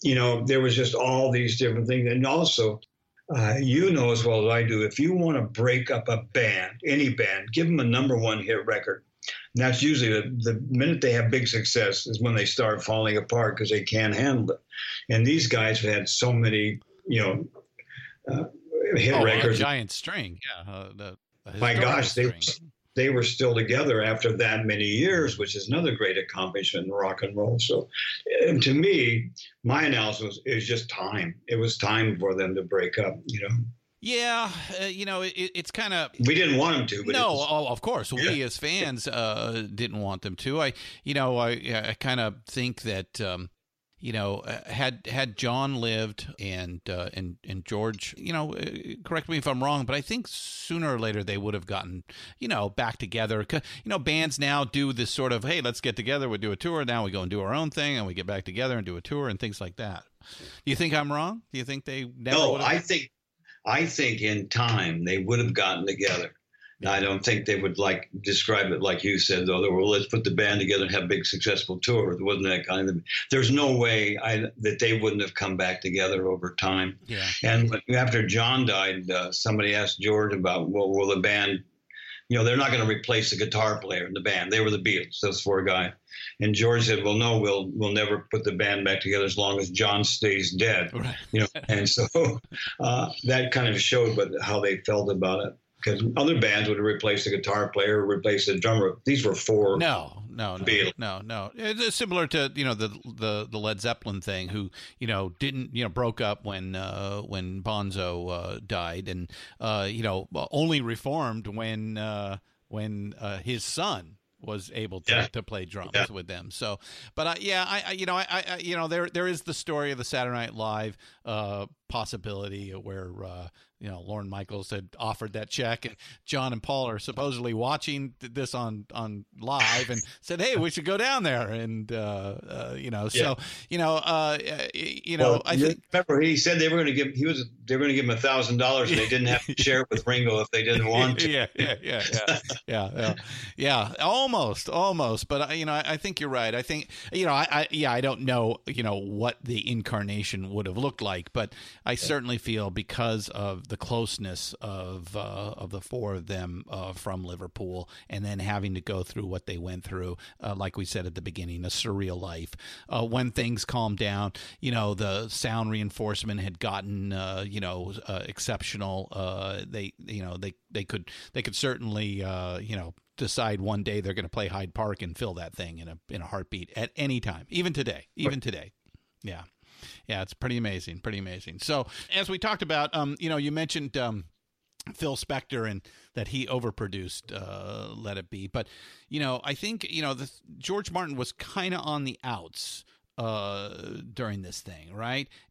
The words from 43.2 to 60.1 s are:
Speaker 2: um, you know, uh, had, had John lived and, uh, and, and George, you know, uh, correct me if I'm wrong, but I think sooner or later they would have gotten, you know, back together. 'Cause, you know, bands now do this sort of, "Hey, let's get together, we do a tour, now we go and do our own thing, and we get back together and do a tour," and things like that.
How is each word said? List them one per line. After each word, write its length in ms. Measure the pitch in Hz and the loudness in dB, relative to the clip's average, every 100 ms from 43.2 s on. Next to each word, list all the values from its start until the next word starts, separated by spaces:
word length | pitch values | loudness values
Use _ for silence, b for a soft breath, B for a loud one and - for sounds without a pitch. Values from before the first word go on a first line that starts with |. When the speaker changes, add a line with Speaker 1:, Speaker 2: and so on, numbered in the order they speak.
Speaker 2:
um, 280 | 101 90 90 - _ _ _ _ | -6 -6 -8 -14 _ _ _ _
you 120 | 120 | -6
know, 260 | 110 101 101 | -4 -2 -4
uh, 280 | - 113 - | -6 -10 -6
had, 380 | 110 135 120 - | -2 -2 -2 -6
had 300 | 123 131 104 | -4 -4 -2
John 400 | 123 123 139 131 | -2 0 0 0
lived 500 | 117 110 110 104 - - | 0 0 -2 -6 -14 -10
and, 400 | 101 92 87 87 - | -8 -6 -6 -8 -6
uh, 200 | 90 92 | -6 -6
and, 220 | - 92 87 | -6 -8 -8
and 200 | - 95 | -10 -10
George, 480 | - 104 110 104 - - | -6 -2 -2 -4 -10 -8
you 140 | - | -4
know, 200 | 165 151 | -4 -4
uh, 120 | - - - - - | -6 -6 -8 -10 -12
correct 240 | - 160 151 | -6 -6 -2
me 80 | 156 | -2
if 80 | 143 | 0
I'm 160 | 127 | 0
wrong, 220 | 135 147 123 | 2 0 0
but 80 | |
I 60 | 143 | -2
think 260 | 143 - - | -2 -6 -6
sooner 640 | - - - - 165 156 | -10 -10 -10 -6 -2 0
or 60 | 123 | 0
later 240 | 110 104 | 0 -2
they 160 | 98 101 | -2 -2
would 160 | 101 | -2
have 120 | 104 87 | -4 -4
gotten, 360 | 98 95 90 - B B - | -6 -6 -10 -12 B B -8
you 80 | 233 | -2
know, 200 | 147 101 | 0 0
back 280 | 101 117 - | 0 -2 -4
together. 460 | 98 113 110 107 | -4 -2 0 -2
'Cause, 160 | 104 156 B B | -2 -4 B B
you 40 | - | -4
know, 100 | 196 | -2
bands 400 | 135 156 160 131 | 2 2 0 0
now 240 | 143 143 | 0 2
do 280 | 131 139 139 | 2 0 0
this 180 | 120 120 | 0 -2
sort 180 | - 131 | 0 0
of, 120 | 120 | 0
"Hey, 160 | 131 170 | 0 0
let's 200 | 123 117 | 0 -2
get 140 | 131 | -4
together, 340 | 104 113 143 131 | -2 -2 0 0
we 100 | 107 | -2
do 120 | 107 | -2
a 60 | 98 | -2
tour, 280 | 170 165 | -2 -2
now 200 | 131 117 | 0 0
we 80 | 101 | 0
go 100 | 98 | -2
and 80 | 90 | -2
do 100 | 101 | -2
our 140 | 95 | -2
own 160 | 139 160 | -2 -2
thing, 260 | 151 147 135 | -2 -2 0
and 80 | |
we 100 | 98 | -2
get 120 | 90 92 | -4 -4
back 180 | 98 | -6
together 320 | 92 95 131 120 | -6 -4 -2 -2
and 80 | |
do 120 | 92 87 | -4 -8
a 40 | |
tour," 280 | - 147 135 | -6 -4 -4
and 100 | 95 | -4
things 220 | 117 101 | -6 -8
like 160 | 92 - | -10 -10
that. 260 | 107 87 - | -10 -10 -14